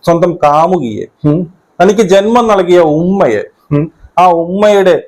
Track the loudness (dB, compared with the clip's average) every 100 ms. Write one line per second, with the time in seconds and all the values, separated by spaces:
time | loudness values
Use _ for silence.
0 | -2 0 0 0 0 2 0 -2 -4 -10
1 | -12 _ -2 -2 -4 _ _ _ 0 2
2 | 2 2 2 0 0 0 2 2 2 0
3 | -2 0 0 -2 -6 _ _ -4 -4 _
4 | -6 0 2 2 -4 -2 0 2 2 0